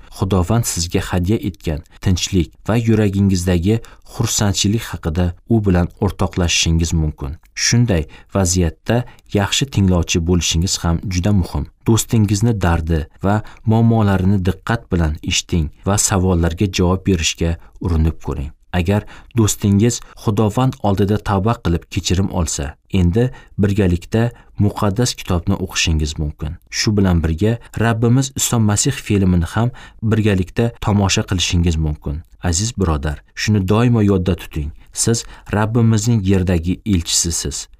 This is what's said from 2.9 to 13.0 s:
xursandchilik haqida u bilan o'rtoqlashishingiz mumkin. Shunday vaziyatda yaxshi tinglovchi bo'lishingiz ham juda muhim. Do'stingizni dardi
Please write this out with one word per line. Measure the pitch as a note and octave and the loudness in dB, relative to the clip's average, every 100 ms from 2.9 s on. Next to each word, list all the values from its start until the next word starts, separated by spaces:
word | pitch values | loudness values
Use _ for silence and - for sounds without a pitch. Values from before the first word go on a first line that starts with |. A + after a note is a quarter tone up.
| G#2+ G#2+ G2 G2+ F#2 F2+ F2+ F2+ A2+ - - | 2 2 2 2 2 2 2 2 0 -4 -20
xursandchilik | - - A2+ - G#2 F#2+ G2 A2 | -12 -4 -2 0 0 0 0 -2
haqida | - - E2+ D#2 F2+ - - | -4 -8 -4 -2 -2 -4 -2
u | A#2 G2+ | 0 2
bilan | F2+ F2 - | 2 0 -2
o'rtoqlashishingiz | G2 - F#2+ - E2+ - E2+ E2 E2 | -4 -2 -4 -2 -2 0 0 0 0
mumkin. | E2+ D#2 - C#2 C#2+ - - | 0 -2 -4 -10 -12 -16 -6
Shunday | - A#2+ A#2+ F2 D2 - - | 0 2 2 0 -2 -10 -4
vaziyatda | G2 F2+ F2+ E2+ - - A#2 A#2+ - - | 0 0 2 0 -2 -2 -2 -2 -12 -4
yaxshi | G2+ G2 - C#3 | -2 0 -2 -2
tinglovchi | - F#2+ F2+ E2 F#2 | 0 2 2 0 -2
bo'lishingiz | E2 F2+ - E2 F#2 - | 0 0 0 -2 -2 -2
ham | F2 E2 | -2 -2
juda | G#2+ F2+ G2 | -2 -2 0
muhim. | G#2 E2+ D2+ C2+ - - | 0 0 -4 -8 -4 0
Do'stingizni | A2+ - A#2 G2+ G2+ A#2 A2 | 0 2 0 2 2 0 0
dardi | F#2 E2 D#2 E2 | 0 0 0 -2